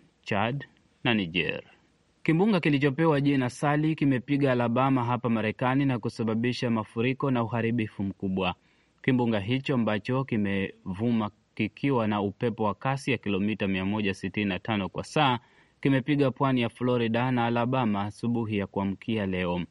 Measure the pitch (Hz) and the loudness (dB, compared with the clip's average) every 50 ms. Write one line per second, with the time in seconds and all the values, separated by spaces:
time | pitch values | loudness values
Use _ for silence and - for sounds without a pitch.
0 | - _ _ _ - - 110 98 104 117 135 143 - - _ _ _ _ _ _ | -10 _ _ _ -8 -4 -2 -2 -2 -2 -4 -6 -8 -12 _ _ _ _ _ _
1 | - 131 117 107 95 85 78 87 78 76 - - - - - _ _ _ _ _ | -2 0 0 0 0 -2 -2 -2 -2 -2 -4 -6 -10 -14 -20 _ _ _ _ _
2 | _ _ _ _ - - 156 160 190 226 214 175 139 160 147 139 135 147 131 147 | _ _ _ _ 0 0 2 2 4 2 2 2 2 2 2 2 2 2 2 2
3 | 165 165 151 139 139 143 143 135 127 123 - - - 147 147 151 156 156 160 - | 2 2 4 4 2 2 2 2 0 -2 -2 -2 -2 0 2 2 2 0 0 2
4 | 151 139 135 123 - - 143 139 139 135 127 123 120 117 117 127 131 135 131 131 | 2 2 2 2 0 0 0 2 2 2 2 2 2 2 2 2 2 2 2 2
5 | 120 117 123 117 - 123 117 110 107 110 104 - 131 127 131 135 143 139 127 113 | 2 0 0 0 0 0 0 0 0 -2 -2 0 0 0 2 2 2 0 0 -2
6 | - - - - 117 110 110 113 113 123 120 - - 120 117 113 107 - - 117 | -2 -4 -4 -2 -2 -2 0 0 0 -2 -2 -2 -2 0 0 0 -2 -4 -2 -2
7 | 113 127 131 - - 139 131 120 117 110 - 117 113 113 113 120 107 104 - - | 0 0 0 -2 -2 0 0 0 0 0 -2 0 0 0 0 0 -2 -4 -4 -4
8 | 101 98 95 - - 98 95 95 92 90 87 - _ _ _ _ _ _ _ _ | -6 -6 -4 -4 -4 -2 -2 0 0 -2 -4 -6 _ _ _ _ _ _ _ _
9 | - - 131 123 123 117 113 104 95 101 127 131 135 - 143 123 113 107 107 104 | -2 0 2 2 2 2 0 0 0 0 -2 -2 -2 0 0 0 0 0 0 -2
10 | - - 127 131 135 - 123 113 104 98 98 98 95 95 - - - 95 92 90 | -2 -2 -2 -2 -2 -2 -2 0 0 0 0 -2 -2 -4 -6 -10 -10 -10 -6 -2
11 | 110 120 117 113 107 104 - _ _ _ - - 113 98 - - - 143 139 120 | -2 0 0 0 0 -2 -6 _ _ _ -6 -4 -4 -4 -4 -4 -2 0 0 2
12 | 110 104 104 104 101 101 95 - - 120 104 - 110 104 98 - - 131 135 135 | 0 0 0 0 -2 -2 -4 -2 -4 -2 -2 0 0 -2 -2 -2 -2 -4 -4 -2
13 | - - 127 104 - 101 101 95 101 104 110 - 107 98 95 92 92 98 104 110 | -2 -2 -2 -2 -2 -2 0 0 0 0 0 0 -2 -2 0 0 0 -2 -2 0
14 | 107 95 92 - - 95 - 107 104 101 90 90 - - 113 101 95 90 - - | 0 -2 -2 -2 -4 -6 -4 -2 -2 -2 -2 -4 -4 -4 -2 -2 -2 -4 -6 -8
15 | 98 - - 160 151 131 123 120 - _ _ _ _ _ _ _ - 139 139 131 | -6 -2 0 2 2 2 2 0 -4 _ _ _ _ _ _ _ 0 2 2 2
16 | 123 - 147 143 143 131 117 - 139 135 131 127 120 117 - - 123 127 123 123 | 2 0 2 2 2 2 0 0 0 0 2 2 0 0 -2 -2 0 0 2 2
17 | 117 113 113 117 123 131 127 123 117 117 117 120 120 123 131 131 127 110 104 98 | 2 2 0 0 0 2 2 2 2 2 2 0 0 0 0 0 0 0 0 0
18 | 101 104 - - - 117 120 117 117 107 110 101 98 95 - 101 98 98 95 - | -2 -4 -6 -6 -4 -2 -2 -2 -2 -2 -2 -2 -2 -2 -2 -2 -2 -2 -4 -4
19 | - - 113 110 101 95 92 90 90 87 87 87 85 - | -4 -4 -2 -2 -2 -2 -2 -2 -2 -2 -2 -2 -4 -6